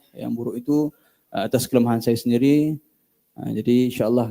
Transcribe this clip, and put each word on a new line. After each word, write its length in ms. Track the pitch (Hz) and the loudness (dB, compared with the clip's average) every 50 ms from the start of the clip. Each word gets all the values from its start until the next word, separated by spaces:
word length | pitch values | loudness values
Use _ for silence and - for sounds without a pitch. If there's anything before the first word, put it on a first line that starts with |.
| _ _ - | _ _ -16
yang 160 | 107 107 120 | -12 -8 -8
buruk 320 | 117 117 120 117 101 120 123 | -6 -6 -6 -6 -8 -6 -4
itu, 320 | 143 147 147 151 147 - _ _ _ _ _ _ _ - | 0 0 0 0 -2 -6 _ _ _ _ _ _ _ -6
ha, 160 | - 98 - | -6 -4 -2
atas 160 | - 123 - | 0 -2 0
kelemahan 320 | - - 123 120 117 117 113 | 2 2 2 2 2 0 0
saya 160 | 113 120 117 | 0 0 0
sendiri. 640 | 113 - 123 120 120 131 139 143 147 151 156 156 147 _ _ _ _ _ _ _ _ _ _ _ | 0 0 0 0 2 4 4 4 2 2 0 -2 -6 _ _ _ _ _ _ _ _ _ _ _
Ha, 160 | - - - | -10 -8 -6
jadi 400 | - 107 107 123 120 123 127 123 | -6 -4 0 2 2 2 2 2
insya-Allah 400 | - - 113 107 120 123 117 113 | 0 -2 0 0 2 0 0 -2